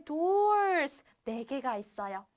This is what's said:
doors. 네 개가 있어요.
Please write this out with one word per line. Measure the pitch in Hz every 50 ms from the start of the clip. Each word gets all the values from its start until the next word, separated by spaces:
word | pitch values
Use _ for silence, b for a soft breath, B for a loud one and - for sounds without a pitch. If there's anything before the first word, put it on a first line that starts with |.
| -
doors. | - 294 320 339 370 392 403 415 415 415 415 403 381 370 339 370 427 - - b b b b _
네 | 226 226 233 226
개가 | - 269 277 240 254 226
있어요. | 202 208 - - - 202 196 196 190 202 _ _